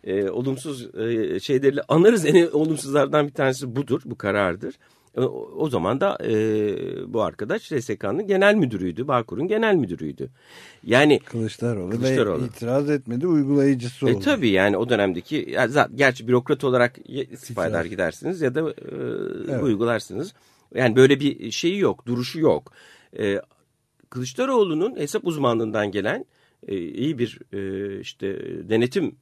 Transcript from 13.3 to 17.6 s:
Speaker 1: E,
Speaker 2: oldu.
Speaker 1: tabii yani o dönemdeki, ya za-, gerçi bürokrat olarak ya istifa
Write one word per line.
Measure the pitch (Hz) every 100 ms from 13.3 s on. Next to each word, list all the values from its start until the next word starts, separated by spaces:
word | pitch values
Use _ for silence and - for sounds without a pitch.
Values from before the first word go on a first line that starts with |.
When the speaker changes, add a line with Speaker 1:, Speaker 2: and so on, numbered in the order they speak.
| 160 135 143 139 131 120 - 131
Speaker 1:
E, | 113
Speaker 2:
oldu. |
Speaker 1:
tabii | 269 269 127
yani | 95 101 98
o | 117
dönemdeki, | 113 101 87 - 147 92
ya | 73 120
za-, | 143 - 117
gerçi | 139 131 117
bürokrat | 123 127 139
olarak | 139 123 120 - -
ya | 131
istifa | 127 - - 113